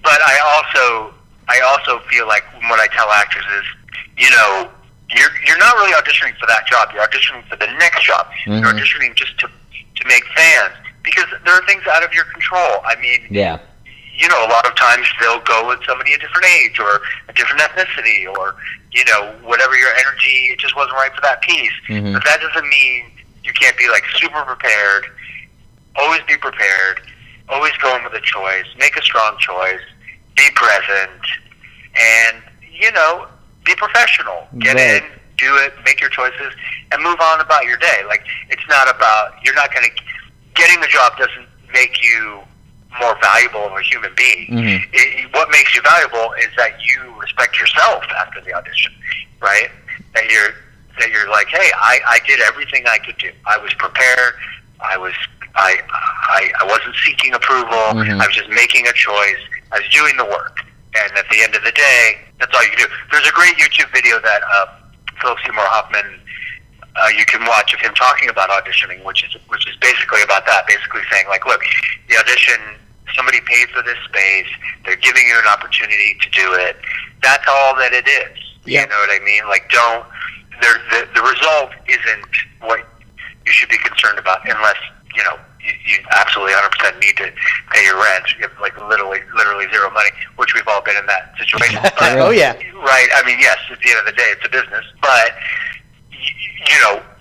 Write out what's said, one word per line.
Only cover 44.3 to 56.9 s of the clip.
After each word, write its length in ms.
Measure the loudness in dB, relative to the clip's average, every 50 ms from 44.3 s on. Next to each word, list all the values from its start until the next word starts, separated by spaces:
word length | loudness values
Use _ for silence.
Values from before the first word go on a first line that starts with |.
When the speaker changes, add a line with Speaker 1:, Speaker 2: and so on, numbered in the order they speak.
| 2 0 -2 -6
Speaker 2:
Mm-hmm. 360 | -4 -2 0 0 -2 -2 -4 -2 0
Speaker 1:
It, 320 | 0 0 2 0 -8 -10
it, 80 | -4 -2
what 160 | -2 0 2
makes 240 | 2 2 4 4 0
you 60 | 2
valuable 520 | 4 4 4 4 4 0 -2 -4 -4 -4 -2
is 140 | -4 -4 -4 -2 -2
that 260 | -2 -2 -4 -6 -2
you 300 | -2 -2 -2 -4 -14 -14 -12
respect 400 | -12 -8 -4 -2 -2 -2 0 0
yourself 440 | 0 0 2 4 2 2 2 0 -4 -8 -6 -6
after 220 | -8 -8 -10 -18
the 120 | -14 -10 -10
audition, 400 | -10 -10 -8 -4 -4 -4 -4 -6 -14 -12 -12 -12 -12 -12 -16 -16 _
right? 280 | 0 2 2 2 0 -2 -8 -18 -16 -16 -16 -16 -16 -4 _
That 140 | -4 0 2
you're, 220 | 2 2 2 0 -2 -6 -20 -20 _ -20 -20 -20 -6 -4
that 120 | -4 -2
you're 180 | 0 -2 -2 0
like, 180 | 2 0 0 0
Hey, 200 | 0 0 2 2 2
I, 240 | 2 2 4 4 4 2 2
I 120 | 2 2 2 2
did 120 | 2 2
everything 440 | 2 0 0 -2 -10 -4 -4 -2 0 0
I 100 | -2 -2
could 200 | -4 -6 -12 -10
do. 140 | -10 -10 -12 -12 _
I 120 | -2 -2 -2
was 160 | -2 -6 -6
prepared. 580 | -6 -6 -6 -2 0 2 2 2 2 2 0 -2 -6 -16 -16 -16 -18 _ _ -18 _
I 180 | -6 -6 -6 -6
was 160 | -6 -8 -8 -8 -10 -12 -12 -20 -20 -6 _ 2
I, 220 | 2 2 2 0 -2 -6
I, 600 | -6 -4 -4 -4 -4 -2 -2 0 0 0 0 -2 -2 -2
I 40 | 0
wasn't 300 | 0 0 -2 -2 -4